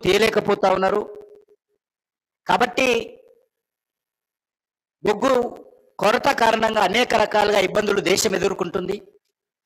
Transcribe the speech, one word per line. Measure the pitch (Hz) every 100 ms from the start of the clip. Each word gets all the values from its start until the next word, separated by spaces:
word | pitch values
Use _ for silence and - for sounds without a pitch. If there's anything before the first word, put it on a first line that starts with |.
| 180
తేలేకపోతా | 202 214 214 208 202 196
ఉన్నారు. | 185 190 208 - - - - _ _ _ _ _ _ _ _ _ _ -
కాబట్టి | 185 247 - 254 233 - - _ _ _ _ _ _ _ _ _ _ _ _ _ _ _ _ _ _
బొగ్గు | 190 208 269 247 - - - _ _ -
కొరత | 196 240 285 269
కారణంగా | 226 220 220 214
అనేక | 190 220 247
రకాలుగా | 226 208 208 208 208
ఇబ్బందులు | 185 190 208 202
దేశం | 165 190 214 190
ఎదుర్కొంటుంది. | 196 190 180 196 185 208 - _ _ _ _ _